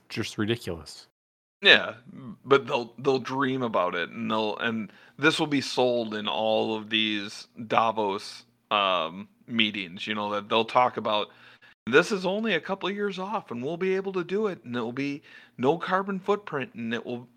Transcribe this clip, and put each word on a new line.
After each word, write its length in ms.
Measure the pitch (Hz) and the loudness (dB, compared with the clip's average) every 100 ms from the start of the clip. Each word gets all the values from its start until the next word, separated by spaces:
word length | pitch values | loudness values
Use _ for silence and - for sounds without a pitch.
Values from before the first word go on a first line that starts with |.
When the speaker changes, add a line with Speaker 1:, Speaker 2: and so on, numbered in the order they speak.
| - | -10
Speaker 1:
just 280 | 117 104 - | -8 -6 -2
ridiculous. 680 | 104 117 - 82 73 - - _ _ _ _ _ | -2 -2 -4 -10 -12 -20 -20 _ _ _ _ _
Speaker 2:
Yeah, 320 | 196 113 92 117 - - 127 - | 6 6 6 -8 -14 -16 -16 -8
but 240 | 123 139 120 | 4 4 4
they'll, 260 | 135 117 - | -4 -4 -4
they'll 180 | 135 131 | 0 0
dream 440 | 123 135 131 131 | 0 -2 0 0
about 320 | 120 104 90 87 | 0 0 0 0
it, 140 | 82 | -4
and 200 | 117 113 | -6 -2
they'll, 280 | 110 107 - | 0 0 -2
and 340 | 117 113 101 - - - | -2 -4 -6 -14 -20 0
this 220 | 151 156 | 2 4
will 80 | 156 | 2
be 140 | 143 | 0
sold 520 | - - 127 120 110 107 | 0 2 2 2 -2 -4
in 120 | 104 | -4
all 480 | - 110 110 113 110 | 0 2 2 2 -2
of 140 | 107 | 0
these 580 | 110 110 104 104 - - - 110 | 0 2 -2 -6 -10 -16 -12 0
Davos, 800 | 113 113 110 101 101 - - - _ - | 2 2 2 -2 -2 -8 -16 -20 _ -2
um, 580 | 104 98 90 80 92 104 _ - | 2 2 2 -2 -6 -16 _ -4
meetings, 580 | 117 107 104 90 95 110 | 0 0 -2 -8 -8 -6
you 80 | |
know, 160 | 107 104 | -4 -2
that 160 | 104 104 | -4 0
they'll 160 | 113 113 | 2 4
talk 320 | 127 123 120 | 4 4 2
about, 320 | 110 107 - - - - - _ 110 | -2 -2 -2 -10 -20 -20 -20 _ 4
"This 260 | 139 175 | 4 4
is 140 | 196 180 | 0 0
only 300 | 202 226 165 | -2 0 -2
a 40 | |
couple 300 | - 190 180 | -2 -4 -4
of 40 | 202 | -4
years 220 | 202 185 | -4 -4
off, 340 | 190 214 - | -6 -6 -6
and 120 | 120 | -6
we'll 140 | 135 170 | -4 -2
be 180 | 190 190 | 0 -2
able 160 | 190 | -2
to 120 | 185 170 | -4 -2
do 220 | 196 214 | -2 -2
it, 140 | 170 120 | -4 -6
and 100 | 120 | -4
it'll 160 | 117 | -4
be 320 | 127 143 143 - - - - | -4 -4 -6 -12 -20 -16 2
no 200 | 127 170 | 4 4
carbon 420 | - 185 196 190 | 2 0 0 -2
footprint, 540 | 190 202 - 143 123 107 | 0 0 -2 -6 -4 -6
and 180 | 117 | -4
it 120 | 117 - | -4 -4
will, 200 | 123 123 | -8 -10